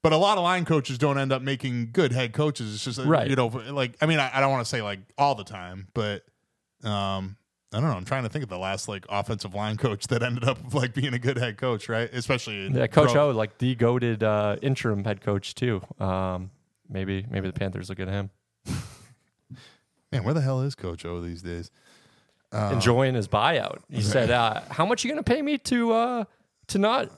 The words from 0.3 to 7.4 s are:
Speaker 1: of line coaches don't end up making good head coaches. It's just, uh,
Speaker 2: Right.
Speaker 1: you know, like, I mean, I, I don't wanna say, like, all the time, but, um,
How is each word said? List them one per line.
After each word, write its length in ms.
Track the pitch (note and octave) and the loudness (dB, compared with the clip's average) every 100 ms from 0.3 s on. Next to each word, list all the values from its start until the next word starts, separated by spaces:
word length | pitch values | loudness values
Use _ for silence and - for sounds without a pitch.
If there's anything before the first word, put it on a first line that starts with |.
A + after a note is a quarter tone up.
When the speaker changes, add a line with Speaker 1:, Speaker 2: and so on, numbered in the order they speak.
| G#3 | 4
Speaker 1:
of 40 | |
line 200 | F3 F3+ | 4 2
coaches 340 | E3 D#3+ C3 B2+ | 2 0 0 0
don't 200 | D3 C#3 | 2 2
end 120 | C3+ | 0
up 100 | C3 | 0
making 480 | C3 C#3 C#3 A#2+ A#2 | 0 -4 -2 -2 -2
good 180 | A#2+ D3+ | 2 2
head 200 | B2 B2 | 2 -2
coaches. 420 | A2 D3+ C#3+ A2+ | 0 0 0 -6
It's 100 | G#2 | -6
just, 140 | - A#2+ | -6 -2
uh, 60 | |
Speaker 2:
Right. 240 | D#3 D#3 A#2 | 2 2 2
Speaker 1:
you 60 | C3+ | 2
know, 100 | A#2 | 0
like, 480 | B2 A2+ C#3+ B2+ - | -2 -8 -4 -4 0
I 60 | D#3 | 2
mean, 120 | D#3 | 2
I, 120 | C3 C3+ | 2 2
I 40 | |
don't 100 | C#3 | 2
wanna 140 | C3+ | 2
say, 180 | A2+ B2+ | -2 -4
like, 180 | G#2+ G2 G2 - | -4 -6 -12 0
all 180 | C#3+ | 0
the 100 | A#2+ | 0
time, 440 | G2 G2+ F2+ F#2 F#2+ | -6 -12 -12 -12 -8
but, 300 | - G#2+ F2 _ _ _ _ _ _ | -4 -2 -4 _ _ _ _ _ _
um, 540 | A#2 G2+ G2 F#2+ F#2+ G2+ | -4 -2 -2 -2 -6 -12